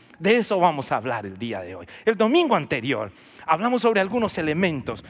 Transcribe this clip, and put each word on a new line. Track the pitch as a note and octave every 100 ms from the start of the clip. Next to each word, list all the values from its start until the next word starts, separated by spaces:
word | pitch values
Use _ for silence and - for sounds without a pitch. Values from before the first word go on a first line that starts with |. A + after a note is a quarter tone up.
| - -
de | F3+ A#3+
eso | G#3+ G3
vamos | F3 D3 B2+
a | C3
hablar | A#2+ A#2 G2+
el | F#2+
día | A#2 G2+
de | F2+ F#2
hoy. | F#2+ -
El | - A3
domingo | A3 D#4+ E4 G3
anterior | D3 C#3 C3 A2+ G#2 - - - -
hablamos | D#3+ A#3 B3
sobre | A#3 G#3
algunos | F#3+ A#3+ G#3+ -
elementos | D#3 D#3 F#3+ C#3+ A#2 A2 -